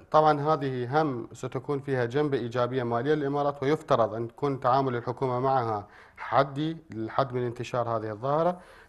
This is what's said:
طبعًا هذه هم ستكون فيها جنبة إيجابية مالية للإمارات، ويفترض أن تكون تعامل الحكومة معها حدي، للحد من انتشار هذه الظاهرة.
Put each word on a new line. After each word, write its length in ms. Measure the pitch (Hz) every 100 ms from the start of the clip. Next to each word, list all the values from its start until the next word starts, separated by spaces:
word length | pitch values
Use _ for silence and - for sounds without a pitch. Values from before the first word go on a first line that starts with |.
| -
طبعًا 300 | 156 156 147
هذه 600 | 147 156 139 127 120 147
هم 280 | 156 120 -
ستكون 460 | 117 127 131 131 143
فيها 260 | 143 131 120
جنبة 320 | 131 151 135
إيجابية 460 | 117 123 123 127
مالية 300 | 117 117 135
للإمارات، 500 | 151 139 143 143 143
ويفترض 500 | 135 156 - 127 110
أن 140 | 107 117
تكون 320 | - 143 131
تعامل 360 | 127 135 135 120
الحكومة 440 | 120 120 131 123
معها 480 | 131 135 113 107 98 - - -
حدي، 600 | - 120 143 139 156 160 -
للحد 420 | 107 110 - 131
من 120 | 123 123
انتشار 440 | 117 120 123 117
هذه 200 | 113 110
الظاهرة. 500 | 104 131 147 170 180 - -